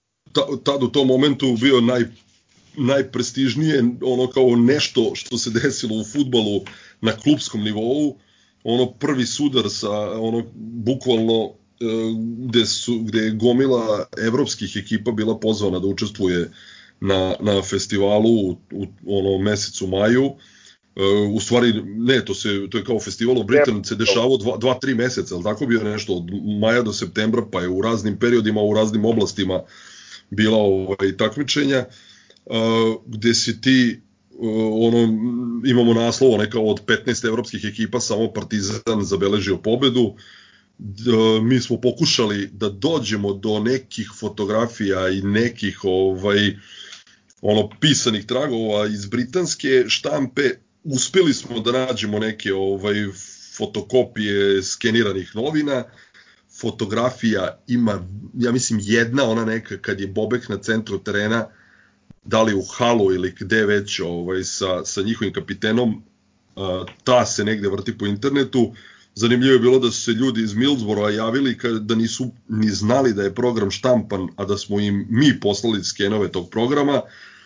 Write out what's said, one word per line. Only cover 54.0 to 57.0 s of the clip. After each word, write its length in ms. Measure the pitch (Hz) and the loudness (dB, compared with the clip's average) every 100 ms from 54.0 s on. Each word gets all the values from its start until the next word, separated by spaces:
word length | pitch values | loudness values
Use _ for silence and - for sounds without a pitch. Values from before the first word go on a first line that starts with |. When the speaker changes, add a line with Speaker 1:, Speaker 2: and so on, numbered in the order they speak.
| 120 107 107 101 101 98 | 2 -2 0 2 4 2
Speaker 1:
skeniranih 680 | 92 - 113 113 104 95 87 107 | 0 -2 2 2 2 -2 -6 -6
novina. 480 | 139 156 147 131 - - - - - _ _ - | -2 -2 -2 -4 -6 -18 -20 -20 -20 _ _ -8
Fotografija 1000 | 117 - 104 110 | -8 -4 -4 -2